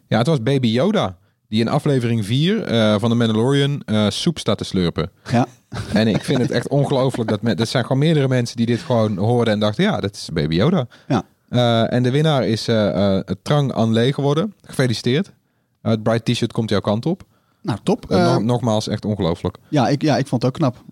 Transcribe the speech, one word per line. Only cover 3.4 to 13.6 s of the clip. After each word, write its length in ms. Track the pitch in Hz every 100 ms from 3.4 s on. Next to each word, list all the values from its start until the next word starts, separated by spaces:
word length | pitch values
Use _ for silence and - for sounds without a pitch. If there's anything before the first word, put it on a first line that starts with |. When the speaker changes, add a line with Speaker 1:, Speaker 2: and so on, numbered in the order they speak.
| 123 143 143 143 -
Speaker 1:
eh, 240 | 107 104
soep 300 | - 175 156
staat 180 | - 101
te 60 |
slurpen. 480 | - 95 85 80 82 - -
Speaker 2:
Ja. 160 | 117 127 - _ - -
Speaker 1:
En 140 | - 113
ik 160 | -
vind 160 | - 135
het 100 | 113
echt 160 | 120 -
ongelooflijk 640 | 143 135 135 131 - 110
dat 120 | 104
me-, 140 | 117 92
dat 120 | 113
zijn 160 | 131
gewoon 140 | 113 131
meerdere 260 | 156 151 135
mensen 300 | 127 117 120
die 80 | 113
dit 140 | 117
gewoon 380 | - 117 107 90
hoorden 360 | 107 120 110
en 60 | 104
dachten, 240 | 107 104
"Ja, 160 | 202 117
dat 160 | 98 -
is 140 | -
Baby 220 | 82 151 120
Yoda." 320 | 131 180 120 - -
Speaker 2:
Ja. 160 | 117 - _ _
Speaker 1:
Eh, 440 | 120 120 113 113
en 100 | 123
de 80 | 123
winnaar 360 | 139 160 135 98
is, 200 | 110 -
eh, 500 | 110 101 78 101 95
eh, 60 | - 95
Trang 280 | - 147